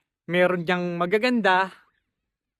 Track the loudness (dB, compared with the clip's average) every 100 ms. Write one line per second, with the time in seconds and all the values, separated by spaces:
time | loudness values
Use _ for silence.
0 | _ _ -4 2 2 2 -2 -2 -2 -4
1 | -2 0 0 0 2 2 0 -6 _ _
2 | _ _ _ _ _ _